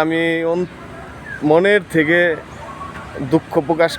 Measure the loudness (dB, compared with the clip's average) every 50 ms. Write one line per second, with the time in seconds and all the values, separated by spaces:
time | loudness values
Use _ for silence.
0 | 2 2 2 0 0 0 0 0 0 0 0 -2 -2 -4 -8 -12 -18 -16 -16 -16
1 | -16 -16 -18 -16 -14 -14 -8 -2 2 4 6 6 6 6 4 2 2 2 2 2
2 | 4 4 4 4 4 2 0 -2 -6 -12 -16 -16 -16 -14 -14 -14 -14 -12 -12 -14
3 | -14 -12 -10 -8 -2 0 0 0 0 -2 -2 -2 0 0 2 2 2 0 2